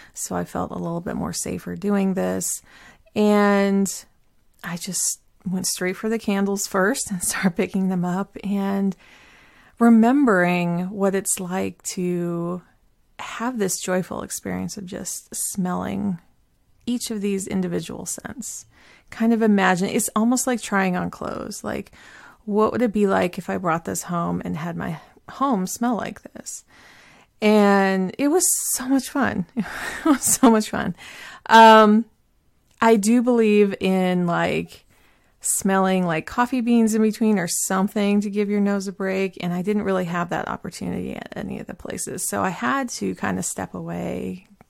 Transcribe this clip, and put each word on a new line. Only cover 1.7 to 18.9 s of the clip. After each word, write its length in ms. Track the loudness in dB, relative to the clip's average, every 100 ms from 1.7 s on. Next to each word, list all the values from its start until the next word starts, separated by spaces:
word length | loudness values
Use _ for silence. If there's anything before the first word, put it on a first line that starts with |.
| -6
doing 380 | -2 0 0
this. 480 | 0 -2 -4 -6 -8 -12 -20 -20 -20 _ 0
And 720 | 4 4 4 4 2 2 0 -4 -14 _ _ _ _ _
I 140 | -10 -8
just 440 | -6 -4 -4 -6 _ _ -6
went 220 | -4 -4
straight 280 | -2 -4 -2
for 140 | -4
the 100 | -2
candles 480 | 0 0 0 -2 -2
first 440 | 0 2 0 -4
and 120 | -4
<laughs> 0 |
started 320 | -4 -2 0 0
picking 340 | -2 0 0
them 160 | 0 -2
up 320 | -2 -6 -8
and 520 | -4 -2 -2 0 -2 -2 -12 -20 -20 -20 _ _ _ 4
remembering 1120 | 6 8 8 6 4 4 4 2 0 -2 -4
what 240 | -2 0
it's 260 | 0 -2 -4
like 440 | -4 -4 -6 -8
to 800 | -10 -4 -2 -2 -2 -4 -4 -8 -12 _ _ _ _ -16
have 400 | -14 -8 -6 -2
this 200 | -2 -2
joyful 440 | -4 -4 -4 -8
experience 540 | -10 -10 -8 -6 -8 -10
of 80 | -12
just 440 | -10 -10 -12 -12 -10
smelling 840 | -6 -4 -4 -4 -4 -4 -4 -6 _ _ _ _ _ _ -6
each 260 | -6 -6
of 100 | -4
these 240 | -2 -4 -2
individual 600 | -2 -2 -4 -6 -10 -10
scents. 600 | -10 -12 -12 -12 -14 -18 _ -20